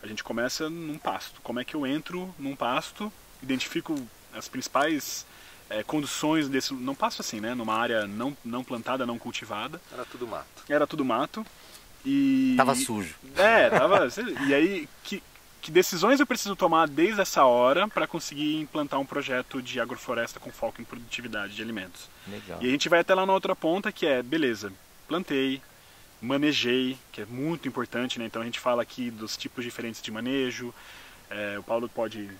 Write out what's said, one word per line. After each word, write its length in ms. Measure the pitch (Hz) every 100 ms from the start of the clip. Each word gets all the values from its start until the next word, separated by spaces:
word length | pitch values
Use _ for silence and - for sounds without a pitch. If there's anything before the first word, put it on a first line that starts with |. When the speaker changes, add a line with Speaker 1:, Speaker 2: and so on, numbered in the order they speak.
Speaker 1:
a 40 | 107
gente 160 | 107
começa 460 | - 113 123 - 156
num 280 | 165 160 156
pasto. 400 | - - - -
Como 180 | - 117
é 40 |
que 100 | - 156
eu 120 | 135
entro 460 | 147 - 180 185 180
num 180 | 277 269
pasto, 560 | 294 - - - 208 - - -
identifico 540 | 131 131 - 170 165 151 117 - -
as 160 | 113 -
principais, 760 | 131 - 127 151 151 - - - - - - -
é, 100 | 107
condições 680 | 107 156 139 - 151 156 143
desse, 240 | 135 -
num 220 | 135 127
pasto 280 | 139 226 -
assim, 180 | - 110
né? 160 | 107 123
Numa 180 | 113
área 320 | 110 120 117 104
não, 320 | 101 127 143 117
não 180 | 120
plantada, 440 | 127 120 113 131 120
não 100 | 117
cultivada. 640 | 120 - 107 107 120 165 -
Speaker 2:
Era 140 | 123 120
tudo 220 | 123 120
mato. 360 | 95 - - -
Speaker 1:
Era 160 | 147 147
tudo 180 | 156
mato. 400 | 131 117 151 - 220 - - - - - -
E 480 | 139 139 135 131 127
Speaker 3:
Tava 180 | 131 131
sujo. 400 | 135 110 90 - - -
Speaker 1:
É, 360 | 202 226 123
tava, 360 | 196 147 196 139 185 240 139 139
e 60 |
aí, 360 | 139 170 190 143 -
que, 200 | - 196 - - - -
que 100 | -
decisões 480 | 160 185 180 196 269
eu 80 | 285
preciso 260 | 233 202 196
tomar 320 | 180 160 160
desde 320 | 143 185 208
essa 240 | 185 - 135
hora 420 | 120 123 156 208
pra 180 | - 156
conseguir 520 | 165 - 143 151 156
implantar 400 | 151 156 143 139
um 60 | 135
projeto 560 | 143 139 127 123 135
de 180 | 123 123
agrofloresta 580 | 117 123 - 117 117 -
com 120 | 131
foco 300 | - 113 -
em 40 | 117
produtividade 680 | 123 117 - 120 107 101 104
de 60 |
alimentos? 480 | 110 110 92 - - - -
Speaker 3:
Legal. 320 | 104 104 85
Speaker 1:
E 60 | 123
a 20 |
gente 200 | 143 170
vai 100 | 170
até 160 | 170 185
lá 100 | 190
na 60 |
outra 220 | 190 185 190
ponta, 340 | 160 175 214
que 140 | - 165
é, 160 | 131
beleza, 500 | 123 160 139 110 101 95 - - -
plantei, 540 | 160 185 139 135 135 - - - - - -
manejei, 760 | 117 139 147 139 120 127 127 131 -
que 100 | -
é 40 | 104
muito 420 | 123 147 165 139
importante, 520 | 127 120 120 127 123
né? 60 | 113
Então 160 | 113
a 40 | 113
gente 140 | 120
fala 220 | 127 120
aqui 280 | 113 - 123
dos 240 | 110 110 -
tipos 280 | - -
diferentes 380 | 120 - 117 110
de 100 | -
manejo, 640 | 110 120 135 127 120 120 - - - - - -
é, 280 | 104 104 101
o 40 |
Paulo 260 | 98 117 120
pode 400 | - 110 110 101